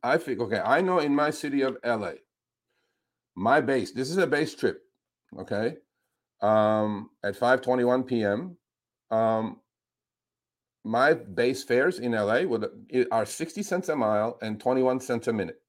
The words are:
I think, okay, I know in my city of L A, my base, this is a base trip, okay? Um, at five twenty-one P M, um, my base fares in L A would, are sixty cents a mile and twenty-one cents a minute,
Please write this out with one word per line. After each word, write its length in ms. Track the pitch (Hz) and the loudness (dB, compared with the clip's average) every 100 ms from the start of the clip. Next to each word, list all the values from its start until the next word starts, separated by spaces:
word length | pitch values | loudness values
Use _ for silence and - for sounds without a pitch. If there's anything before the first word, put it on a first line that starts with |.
I 140 | 117 156 | -2 0
think, 240 | 165 110 | -2 -4
okay, 200 | 117 110 | -2 -2
I 160 | 95 143 | 2 2
know 180 | 185 180 | 2 2
in 160 | 147 | 2
my 160 | 143 147 | 2 0
city 320 | - 151 139 | -2 -4 0
of 140 | 135 - | 0 -2
L 200 | 120 117 | -4 -2
A, 100 | 95 76 _ _ _ _ _ _ _ _ _ _ _ | -4 -10 _ _ _ _ _ _ _ _ _ _ _
my 260 | - 101 143 | -4 2 2
base, 320 | 127 135 95 | 2 0 -2
this 180 | - 135 | -6 -4
is 60 | 180 | 0
a 100 | 165 | 0
base 280 | 143 156 | 0 -2
trip, 280 | - - - _ _ _ _ _ - | -2 -4 -4 _ _ _ _ _ -16
okay? 380 | 92 104 113 165 _ _ _ _ _ - | -6 -4 -4 -6 _ _ _ _ _ -4
Um, 720 | 104 107 107 107 107 101 - _ | 2 4 4 2 0 -4 -10 _
at 140 | 101 98 | -8 0
five 240 | 123 127 | 2 2
twenty-one 420 | 127 127 123 127 | 2 2 2 2
P 220 | 127 120 | 0 0
M, 320 | 104 104 180 175 _ _ _ _ - | 2 0 -4 -14 _ _ _ _ -4
um, 500 | 113 110 110 110 - _ _ _ _ _ _ _ _ _ _ _ _ | 0 2 0 -2 -8 _ _ _ _ _ _ _ _ _ _ _ _
my 300 | 107 117 139 | -4 2 4
base 500 | 160 104 90 123 131 | 2 -2 0 0 0
fares 340 | - 123 147 180 | 0 2 2 0
in 160 | 120 | -2
L 180 | 113 104 | 0 2
A 140 | 117 180 | 2 0
would, 200 | 113 104 - - 127 123 | -2 -4 -10 -4 0 2
are 140 | 113 107 | 0 -2
sixty 360 | - 160 - | -4 -8 -8
cents 260 | 208 185 185 | -4 -4 -2
a 60 | 147 | 0
mile 420 | 107 107 110 120 | 2 2 0 -4
and 160 | 110 107 | -8 -4
twenty-one 420 | 127 131 127 127 | 0 2 2 0
cents 280 | 127 120 113 | -2 -4 -2
a 40 | |
minute, 280 | 113 85 - | -2 -4 -8